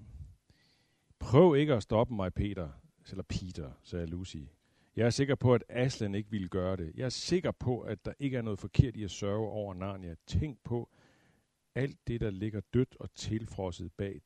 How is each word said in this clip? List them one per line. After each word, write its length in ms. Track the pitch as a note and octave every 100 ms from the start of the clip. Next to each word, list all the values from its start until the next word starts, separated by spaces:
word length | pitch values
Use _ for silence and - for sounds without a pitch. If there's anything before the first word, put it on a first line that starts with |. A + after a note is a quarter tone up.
| - - - - _ _ _ _ _ _ _ -
"Prøv 360 | A2+ B2 F3+ C#3+
ikke 180 | D3+
at 100 | A#2+
stoppe 300 | - A2 A#2+
mig, 200 | A2 F#2
Peter," 360 | F#2+ G2+ F#2+ D#2 - - _ -
eller 140 | F#2
Peter, 480 | - - F#2 F2 C#2 -
sagde 220 | - F2 E2
Lucy. 320 | F2 F#2 D#2+ C#2 - _ _ _ -
"Jeg 100 | A#2
er 40 |
sikker 260 | A#2 C#3 C3+
på, 180 | B2
at 100 | A#2+ -
Aslan 460 | A#2+ B2+ - G#2+ G2
ikke 160 | G#2
ville 180 | G#2+ F2+
gøre 280 | G2 F2+ F#2+
det. 140 | D#2+ -
Jeg 100 | B2+
er 40 |
sikker 420 | - - F3+ D3
på, 300 | - B2+ A#2+
at 240 | G#2+ G#2 -
der 80 | -
ikke 180 | C#3 B2+
er 40 |
noget 180 | A2+ G2+
forkert 360 | G2+ - C3 G#2+
i 80 |
at 80 | G2+
sørge 360 | - G2+ G#2 A2
over 260 | G#2 G2+
Narnia. 420 | F2+ F#2+ G2 F2 D#2+ -
Tænk 300 | - D#3 A#2+
på 260 | - A#2+ A#2 _ _ _ _ _ _ _ _ A#2+
alt 320 | C#3 - -
det, 140 | A#2
der 80 | A2+
ligger 320 | F#2+ G#2+ G#2 -
dødt 220 | A#2+ C3 -
og 140 | -
tilfrosset 800 | - - A2 G#2+ - F#2 F2 F2
bag 280 | - G2+ E2+